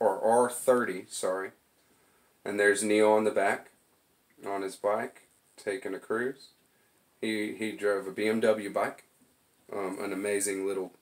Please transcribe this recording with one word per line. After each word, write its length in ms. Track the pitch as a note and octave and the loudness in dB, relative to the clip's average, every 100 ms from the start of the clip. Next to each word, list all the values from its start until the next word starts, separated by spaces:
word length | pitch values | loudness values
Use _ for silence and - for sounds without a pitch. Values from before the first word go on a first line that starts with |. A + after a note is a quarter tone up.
or 200 | G#2+ F#2+ | 0 2
R 300 | G#2+ A#2+ B2 | 4 4 4
thirty, 540 | - - B2 A2+ F#2 G#2+ | 0 2 2 2 -6 -10
sorry. 440 | - F#2+ F#2+ G2 - _ _ _ _ _ _ _ _ | -6 -2 -2 -6 -12 _ _ _ _ _ _ _ _
And 140 | F#2+ G2+ | -6 2
there's 240 | G2+ G2 | 4 4
Neil 300 | G#2+ G#2+ G#2+ | 2 4 6
on 100 | G#2+ | 6
the 80 | G#2+ | 2
back, 400 | G#2 G2 - - _ _ _ _ _ _ _ | 2 0 0 -6 _ _ _ _ _ _ _
on 180 | G2+ G2 | -8 -6
his 120 | F#2+ | -6
bike, 540 | - G2+ A2 C3 - _ _ _ - | -4 -2 -2 -4 -12 _ _ _ -12
taking 380 | - F#2+ G2 | -8 -6 -6
a 60 | F#2+ | -8
cruise. 480 | - A2 B2+ C#3 - _ _ _ _ _ _ - | -4 -4 -4 -6 -16 _ _ _ _ _ _ -10
He, 340 | A2 A2 G#2+ | -6 -4 -4
he 160 | G#2+ A2 | -6 -8
drove 380 | G2+ G#2 G2 F#2+ | -4 -2 -2 -4
a 20 | |
B 160 | G2+ G#2+ | -4 -2
M 140 | A2+ | 2
W 280 | A2+ G#2+ G2+ | 2 2 0
bike, 360 | F#2+ G#2 - _ _ _ _ _ _ - | -2 -2 -4 _ _ _ _ _ _ -12
um, 260 | G2+ F#2+ F#2+ | -6 -6 -6
an 120 | G2 | -6
amazing 540 | F#2 G#2 G2+ G2+ F#2+ G2 | -4 -2 -2 -2 -2 -4
little 260 | F#2+ F2+ _ | -4 -6 _